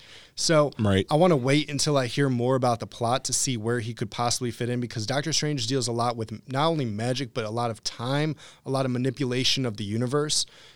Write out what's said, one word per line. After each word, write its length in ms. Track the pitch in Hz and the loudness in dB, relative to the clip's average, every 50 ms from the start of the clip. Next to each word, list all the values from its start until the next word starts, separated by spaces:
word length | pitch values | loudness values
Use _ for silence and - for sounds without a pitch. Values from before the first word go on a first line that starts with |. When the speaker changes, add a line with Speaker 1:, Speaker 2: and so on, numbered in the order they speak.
| - - - - - - - | -20 -20 -20 -20 -20 -14 -8
Speaker 1:
So 360 | - - - 165 151 - 135 - | -2 2 4 4 4 4 4 2
Speaker 2:
Right. 300 | - 110 104 98 95 98 - | 0 2 4 4 4 4 4
Speaker 1:
I 60 | 156 | 4
wanna 200 | 151 180 185 165 | 4 6 6 4
wait 320 | 135 120 135 143 151 143 151 | 4 4 4 4 2 2 0
until 280 | 147 135 - 156 147 | -2 -2 0 2 2
I 80 | 139 127 | 2 0
hear 240 | 120 - 143 143 135 | 0 0 2 2 2
more 260 | 127 120 120 127 131 | 2 2 2 2 2
about 240 | 131 127 123 117 113 | 2 2 2 0 0
the 60 | - | -4
plot 380 | 98 - - 123 113 123 135 - | -10 -6 -2 0 0 0 0 -2
to 80 | - 131 | -2 -2
see 240 | - - 139 131 | -2 0 0 -2
where 220 | 110 104 117 120 120 | -2 -2 -2 -2 -2
he 160 | 110 120 113 | -2 -6 -6
could 160 | - 127 - | -6 -8 -6
possibly 400 | - - 120 120 - - 127 120 | -4 -2 0 0 0 0 -2 -4
fit 180 | 110 - 120 117 | -4 -4 -4 -4
in, 100 | 123 123 | -2 -4
because 280 | 120 110 - 113 107 | -4 -6 -6 -6 -4
Doctor 260 | 107 131 143 143 160 143 | -2 -2 -2 -2 -2 -2
Strange 320 | - 156 151 151 135 113 | 0 0 0 -2 -2 -2
deals 220 | 113 135 135 117 | -2 -2 -2 0
a 40 | 123 | -2
lot 240 | 117 117 117 123 117 | 0 0 0 0 0
with 160 | 120 110 104 107 101 - | -2 -6 -8 -8 -12 -10
not 200 | - 131 135 151 | -4 -2 0 2
only 180 | 165 170 151 131 | 2 2 0 -2
magic, 480 | 113 101 104 117 123 127 123 139 113 - | -2 -2 -2 -2 -2 -2 -2 -4 -6 -6
but 100 | 127 110 | -6 -6
a 60 | 107 | -4
lot 220 | 110 120 120 117 | -4 -2 -2 -4
of 120 | 110 - - | -4 -6 -8
time, 520 | - - - 117 123 139 143 151 156 143 - - - - _ - | -10 -8 -6 -4 -2 0 0 0 -2 -4 -6 -12 -20 -20 _ -8
a 20 | 135 | -4
lot 160 | 131 135 135 | -2 -2 0
of 60 | 131 | 0
manipulation 720 | 123 120 123 135 120 - 143 123 123 127 127 - - 139 131 | 0 0 -2 -2 -2 -2 -2 -2 0 0 0 0 0 0 -2
of 120 | 120 104 | -4 -4
the 60 | 104 104 | -6 -6
universe. 640 | 98 104 113 123 123 135 147 147 151 - - - - - - - - - | -4 -2 -2 -2 0 0 -2 0 0 -2 -2 -4 -6 -10 -20 -20 -20 -18